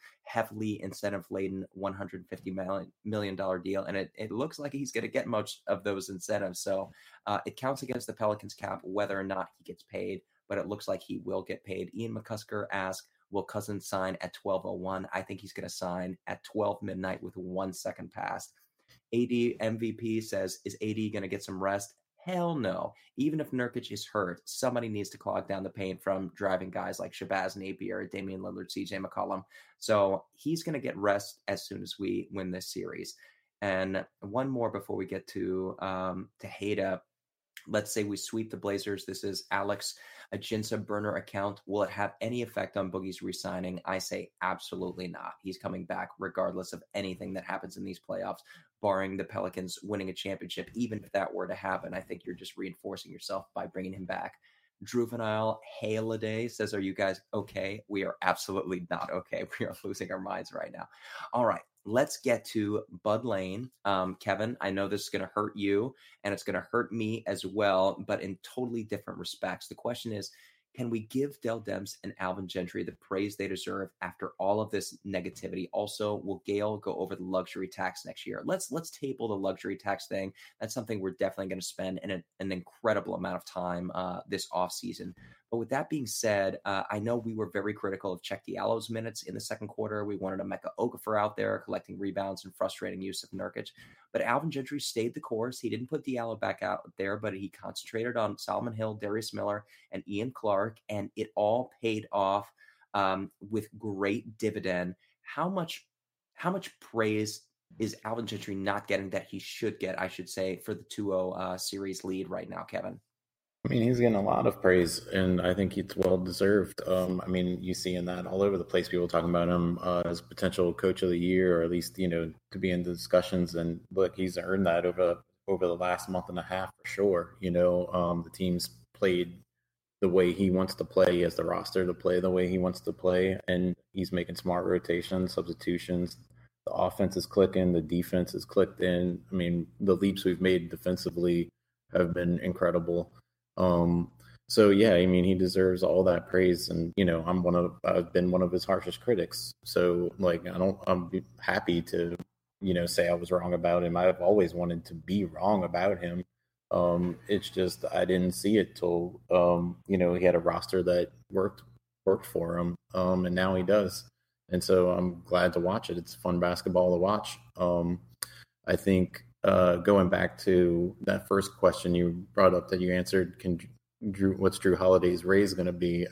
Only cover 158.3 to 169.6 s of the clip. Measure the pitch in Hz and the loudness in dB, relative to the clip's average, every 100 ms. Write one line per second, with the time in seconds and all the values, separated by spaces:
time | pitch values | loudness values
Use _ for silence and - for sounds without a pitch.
158.3 | 90 101 107 92 - 87 85 87 - - | 2 4 4 4 0 0 0 -2 -6 2
159.3 | 90 87 87 87 87 - 95 87 87 90 | 6 6 6 2 -4 0 2 4 6 6
160.3 | 85 85 85 - 95 87 87 87 - - | 6 4 0 0 0 4 4 2 -6 -4
161.3 | 95 98 - - - _ _ 98 95 - | 0 0 -2 -20 -20 _ _ 2 2 2
162.3 | 85 85 85 87 87 _ 92 90 92 90 | -4 -2 0 0 -2 _ 0 2 4 2
163.3 | 90 92 92 90 107 95 - - _ _ | 2 4 2 4 4 4 -2 -14 _ _
164.3 | _ - 90 - 92 90 90 90 85 - | _ -2 -2 6 6 6 4 2 -2 0
165.3 | 87 90 87 87 107 - 87 85 - 90 | 4 4 4 2 0 -2 -6 -6 -6 0
166.3 | 87 87 87 95 90 90 87 92 107 - | 2 2 2 2 4 6 6 4 2 -2
167.3 | - - - 90 87 87 90 - - - | -12 -14 -2 2 2 2 -2 -6 -14 -14
168.3 | - - _ - 90 - 95 90 - - | -14 -20 _ 0 2 6 6 6 0 -18
169.3 | _ 98 95 | _ 6 8